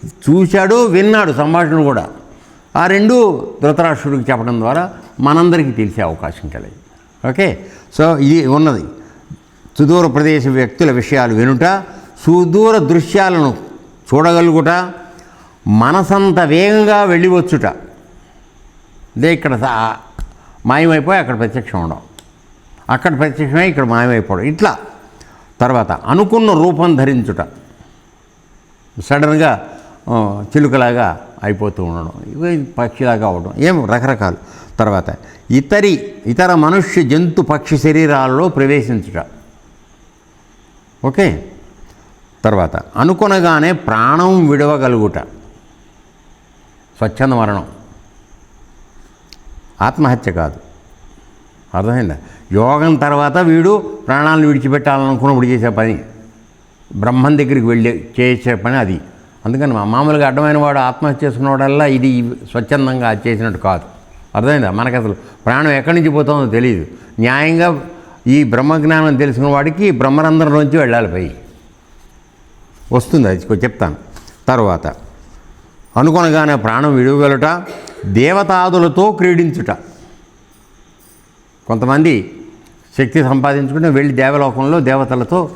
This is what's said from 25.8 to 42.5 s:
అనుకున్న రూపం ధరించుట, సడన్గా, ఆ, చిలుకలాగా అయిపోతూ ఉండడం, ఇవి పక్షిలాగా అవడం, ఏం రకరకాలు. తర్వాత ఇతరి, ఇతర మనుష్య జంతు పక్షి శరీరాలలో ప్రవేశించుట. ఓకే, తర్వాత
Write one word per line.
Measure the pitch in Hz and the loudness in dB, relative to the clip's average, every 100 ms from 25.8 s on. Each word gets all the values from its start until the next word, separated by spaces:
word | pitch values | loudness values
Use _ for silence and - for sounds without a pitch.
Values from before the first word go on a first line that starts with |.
| 107 | -2
అనుకున్న | 87 - 165 202 226 220 | -4 -2 0 2 2 2
రూపం | 160 175 156 175 139 | 2 2 2 2 2
ధరించుట, | 135 127 104 85 80 - - - - _ _ _ _ _ _ _ _ _ _ - | 2 0 -2 -6 -8 -12 -20 -20 -20 _ _ _ _ _ _ _ _ _ _ -18
సడన్గా, | - 143 151 156 156 98 - - - - - | -4 0 2 2 2 0 -6 -20 -20 -16 -4
ఆ, | 117 104 101 101 151 | -2 -2 -4 -4 0
చిలుకలాగా | 143 131 123 120 101 - - - | 2 2 0 0 -2 -4 -12 -8
అయిపోతూ | 104 95 104 95 | -6 -4 -4 -6
ఉండడం, | 85 85 82 - 107 | -6 -8 -10 -14 -16
ఇవి | 143 175 165 | -8 -4 -4
పక్షిలాగా | 135 - 120 - 127 113 107 | -4 -6 -6 -2 -2 0 -2
అవడం, | 87 87 - | -4 -6 -2
ఏం | 160 175 | 0 2
రకరకాలు. | 107 117 135 110 95 85 - - - - | 0 0 0 -2 -2 -4 -12 -20 -12 -4
తర్వాత | 107 95 - - - - - | 0 0 -4 -10 -16 -20 -2
ఇతరి, | 127 135 208 202 151 - - 107 | -2 2 2 2 0 -4 -10 -4
ఇతర | 120 185 | 0 2
మనుష్య | 170 151 190 - 180 | 4 2 2 0 0
జంతు | 127 151 175 175 | 2 2 0 0
పక్షి | 147 147 - 147 | -2 -4 -2 0
శరీరాలలో | 151 156 156 139 131 131 180 | 2 2 2 2 0 0 0
ప్రవేశించుట. | 139 139 143 117 113 95 82 - - - _ _ _ _ _ _ _ _ _ _ _ _ _ _ _ 131 | 0 0 0 0 -4 -6 -10 -12 -18 -20 _ _ _ _ _ _ _ _ _ _ _ _ _ _ _ -4
ఓకే, | 202 175 76 - - - - - - _ _ _ _ | 0 0 -2 -8 -20 -20 -20 -20 -20 _ _ _ _
తర్వాత | 110 | -2